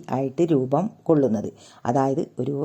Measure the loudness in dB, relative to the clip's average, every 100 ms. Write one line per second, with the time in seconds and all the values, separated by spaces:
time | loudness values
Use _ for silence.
0 | -4 -4 -4 0 2 2 2 0 -2 -4
1 | 2 2 2 0 -4 -12 -20 -10 -2 0
2 | 0 -2 -6 -6 -6 -4